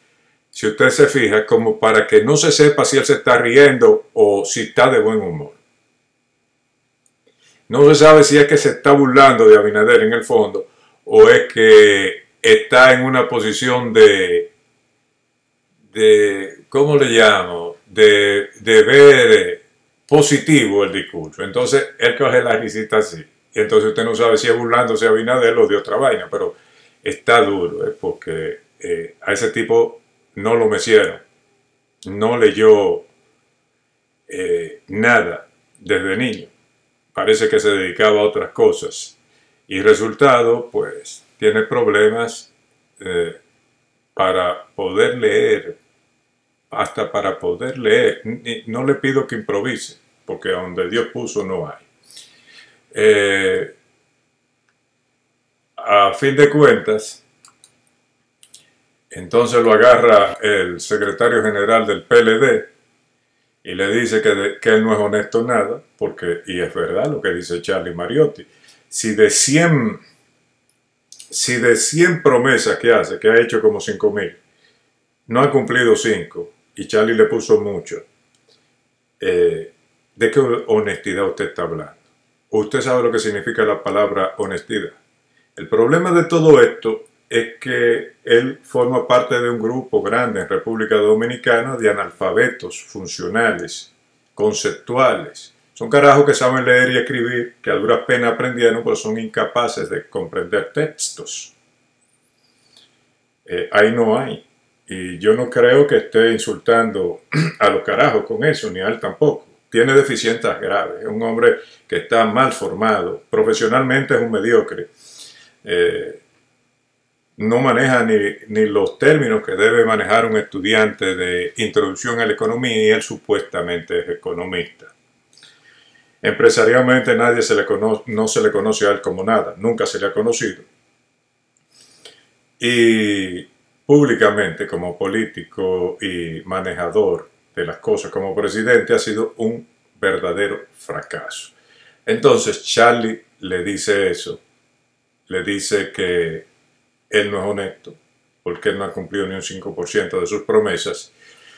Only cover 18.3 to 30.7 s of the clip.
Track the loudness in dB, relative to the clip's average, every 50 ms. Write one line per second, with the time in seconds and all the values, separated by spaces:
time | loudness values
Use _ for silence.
18.3 | 0 -2 -4 -6 _ -8 0 4 6 6 6 8 8 10 10 10 10 8 6 6
19.3 | 4 4 4 -2 -6 -10 _ _ _ _ _ _ _ _ _ 2 2 2 4 2
20.3 | 0 -2 2 2 2 2 2 2 0 0 -2 -2 -4 -8 -8 -8 -12 -14 -14 -14
21.3 | -12 -12 -12 -6 -4 -4 -2 0 0 0 0 -2 -6 -2 -2 -2 0 0 -2 2
22.3 | 2 0 2 2 -2 -2 -2 -6 -8 -10 -6 -2 0 -2 -2 -2 -8 -16 -18 _
23.3 | _ _ _ _ -4 -4 -2 2 2 2 2 2 -2 -2 -4 -4 -2 0 2 2
24.3 | 2 2 2 0 0 0 0 0 0 0 0 0 -2 0 2 2 2 2 0 0
25.3 | 0 2 2 2 4 2 2 2 2 -4 -4 -4 -4 0 0 0 0 -2 -6 -10
26.3 | -8 -6 -6 -8 -10 _ _ _ _ _ _ _ _ _ -10 -10 -10 -6 0 2
27.3 | 2 2 2 0 -2 -4 -4 -6 -6 -6 -8 -8 -8 -8 -8 -10 -10 -10 -12 -10
28.3 | -10 -8 -8 -10 -12 -14 _ _ _ _ -8 -8 -8 -8 -8 -14 _ _ -6 -4
29.3 | -4 -2 -2 -4 -4 -4 -2 2 2 2 2 0 -4 -18 _ _ _ _ _ _
30.3 | _ -6 -2 0 0 2 2 0